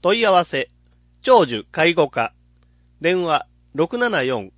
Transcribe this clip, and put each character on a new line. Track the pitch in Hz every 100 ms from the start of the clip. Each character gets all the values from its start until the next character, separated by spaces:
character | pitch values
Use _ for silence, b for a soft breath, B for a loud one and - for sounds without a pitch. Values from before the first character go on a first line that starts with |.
問 | 175 226
い | 220
合 |
わ | 185
せ、 | 170 139 131 _ _ _ _ _
長 | - 247 147
寿 | 113 -
介 | - 165
護 | 170 147
課。 | - 113 _ _ _ _ _ _ _
電 | 165 185
話、 | 170 147 - _ _
六 | 143 165 240
七 | 240 190
四 | 131 123 95